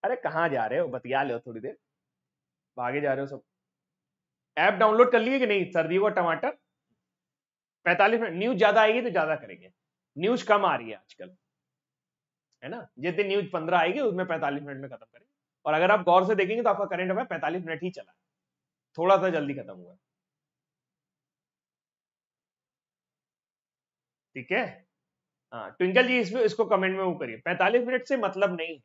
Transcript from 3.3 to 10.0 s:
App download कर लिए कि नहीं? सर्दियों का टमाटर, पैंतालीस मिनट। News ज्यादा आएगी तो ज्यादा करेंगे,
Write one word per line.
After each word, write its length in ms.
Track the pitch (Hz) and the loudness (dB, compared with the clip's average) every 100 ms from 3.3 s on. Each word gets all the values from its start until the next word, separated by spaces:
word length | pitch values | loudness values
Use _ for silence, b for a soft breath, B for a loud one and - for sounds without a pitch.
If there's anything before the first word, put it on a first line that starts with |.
| 135 _ _ _ _ _ _ _ _ _ _ _ - | -10 _ _ _ _ _ _ _ _ _ _ _ 0
App 160 | 180 190 | 2 4
download 360 | 220 214 247 | 4 6 6
कर 80 | 247 | 6
लिए 200 | 233 269 | 2 0
कि 80 | 247 | 2
नहीं? 220 | 202 180 | 0 0
सर्दियों 320 | 175 160 180 | 0 0 2
का 60 | 208 | 2
टमाटर, 440 | 185 170 165 254 - _ _ _ _ _ _ _ _ _ _ _ _ 170 | 2 0 0 -2 -6 _ _ _ _ _ _ _ _ _ _ _ _ -2
पैंतालीस 360 | 180 202 226 | 4 4 4
मिनट। 120 | 220 269 | -2 -2
News 220 | 220 220 | -2 4
ज्यादा 240 | 208 214 | 4 6
आएगी 200 | 214 233 | 4 2
तो 80 | 240 | 0
ज्यादा 240 | 180 156 151 | -2 0 -4
करेंगे, 340 | 113 87 92 _ _ _ | -8 -20 -20 _ _ _